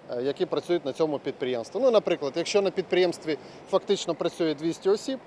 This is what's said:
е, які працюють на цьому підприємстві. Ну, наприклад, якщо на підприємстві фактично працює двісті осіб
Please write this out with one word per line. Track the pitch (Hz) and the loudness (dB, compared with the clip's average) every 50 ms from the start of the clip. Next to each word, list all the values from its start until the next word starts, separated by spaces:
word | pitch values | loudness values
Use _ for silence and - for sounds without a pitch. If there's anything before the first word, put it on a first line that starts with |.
| - - | -12 -8
е, | 127 123 127 | -6 -4 -2
які | 139 139 - 185 | -2 -2 -2 -2
працюють | 156 165 147 - - 175 170 - | -2 -2 -4 0 0 0 0 0
на | 139 131 | -2 -2
цьому | - 160 151 143 131 | 0 0 0 0 -2
підприємстві. | - 143 131 - 147 127 127 117 113 - - 202 262 | -4 -6 -4 -4 -2 -2 -2 -2 -4 -4 -2 2 4
Ну, | 262 | 6
наприклад, | 226 208 - 190 175 151 147 139 135 | 6 6 4 4 -2 0 -2 -4 -2
якщо | 165 170 - - 202 | -2 -2 2 2 2
на | 202 185 | 2 2
підприємстві | - 196 170 - 190 185 180 175 160 - - 156 151 - - - - - - - | 0 -2 -4 0 2 4 4 2 2 -2 -4 -4 -4 -4 -6 -14 -20 -18 -8 -2
фактично | 202 185 - - 202 175 - 180 160 | -2 0 2 0 -2 -2 0 -4 -4
працює | - 180 170 - - 170 160 151 | -2 -2 -4 0 0 0 0 0
двісті | 139 156 170 156 - - 190 | 0 -2 -4 -2 0 2 2
осіб | 196 - - - 269 247 - | 2 2 0 -4 -6 -6 -8